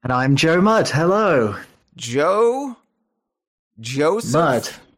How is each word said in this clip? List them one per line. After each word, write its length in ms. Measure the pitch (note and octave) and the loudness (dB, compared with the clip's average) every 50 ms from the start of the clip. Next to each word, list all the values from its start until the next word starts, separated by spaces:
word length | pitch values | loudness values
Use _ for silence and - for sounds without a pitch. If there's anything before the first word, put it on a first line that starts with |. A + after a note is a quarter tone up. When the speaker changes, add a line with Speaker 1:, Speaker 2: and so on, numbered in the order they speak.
| - | -4
Speaker 1:
And 80 | B2 | -2
I'm 240 | B2+ B2+ C3 C3+ C#3 | -2 0 2 2 2
Joe 240 | C#3 D#3+ D#3+ E3 F3+ | 2 2 2 2 4
Mudd. 280 | F#3+ G#3+ A3 A3 D#3 - | 4 4 2 2 0 0
Hello. 680 | A#2+ D3 E3 F3 F#3+ G#3 A3 G3 D#3+ C3 A2+ G#2 G2 - - _ _ _ _ _ _ | -2 0 0 0 0 2 2 2 2 2 0 -2 -4 -8 -16 _ _ _ _ _ _
Speaker 2:
Joe? 800 | - A#2 A#2+ A#2+ C#3 D3 F3+ G3 G#3+ A#3 A#3 B3 C4+ C#4+ C4+ A#3 _ _ _ _ _ _ _ _ _ _ _ _ _ _ _ _ _ _ _ _ - | -14 -12 -6 -2 0 0 0 2 2 2 0 0 -2 -8 -10 -12 _ _ _ _ _ _ _ _ _ _ _ _ _ _ _ _ _ _ _ _ -18
Joseph? 520 | A2 A#2 C3 C3+ D3 D#3+ F#3+ A3+ A3+ A2+ | -14 -8 -4 0 0 0 0 -2 -2 0
Speaker 1:
Mudd. 360 | B2 D#3 E3+ D3 B2+ A2+ - - - - - _ _ | 0 2 2 2 0 -2 -4 -6 -14 -16 -20 _ _